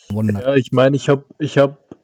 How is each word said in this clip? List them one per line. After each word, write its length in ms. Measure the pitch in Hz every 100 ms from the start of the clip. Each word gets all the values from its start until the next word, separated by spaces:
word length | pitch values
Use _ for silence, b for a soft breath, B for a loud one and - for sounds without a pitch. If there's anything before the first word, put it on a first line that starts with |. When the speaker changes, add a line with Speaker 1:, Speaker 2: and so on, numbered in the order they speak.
| -
Speaker 1:
gewonnen 300 | 104 110 104
hat. 80 | 127
Speaker 2:
Ja, 100 | 139
ich 160 | 120
meine, 240 | 127 131 143
ich 140 | -
hab, 160 | 139 - -
ich 180 | 147 143
hab, 360 | 139 143 - -